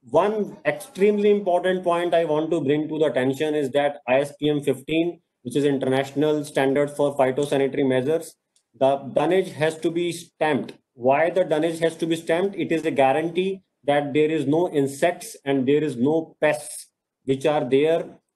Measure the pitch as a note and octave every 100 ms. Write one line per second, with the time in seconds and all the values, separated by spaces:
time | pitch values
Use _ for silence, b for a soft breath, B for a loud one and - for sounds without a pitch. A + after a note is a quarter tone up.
0 | A#2+ C#3+ G3+ A3 F3+ - D3 D3 - -
1 | G3+ G#3 G#3 G#3 G3 F3 F3+ F#3 F3+ E3+
2 | F3 E3+ E3 D3+ D#3+ E3 C3+ D3+ D3+ D#3
3 | D3+ B2+ B2+ C3+ D#3 D3+ C3+ C#3+ C#3+ C#3+
4 | - C3 C#3+ - D3 D3 C#3+ C3 - D#3+
5 | E3+ E3+ _ _ B2 D3 C#3+ C3+ B2+ C3
6 | C3+ C#3 D3+ D3+ D3 - C3+ C#3 C#3+ C#3+
7 | C#3+ C#3 C3 C3 C#3+ C#3 C3+ C#3+ C3+ C3
8 | B2+ D#3+ - - _ _ _ A#2+ C3+ C#3
9 | C3+ G#2+ D3+ F#3 F3+ C3 D#3 D#3 E3+ D#3+
10 | F3 E3+ - - D#3 C3+ F#2+ - _ -
11 | A#2+ C#3 E3 F3 F3+ D#3 E3 E3 E3 E3
12 | E3 E3 E3 E3 G3 G3 C#3+ D#3+ D3+ -
13 | C3+ C#3+ D#3+ F3 F#3 F#3+ _ _ - C#3+
14 | C#3+ C#3 D3+ D#3+ C3+ D#3 F3+ D3 C#3 C#3
15 | E3+ F3+ - - C#3 C#3 B2+ D3+ D3+ B2
16 | B2+ D#3+ D#3+ - D3+ C#3+ - - - _
17 | _ _ - C3+ D3+ D3+ C3+ C3+ D3+ E3+
18 | - - _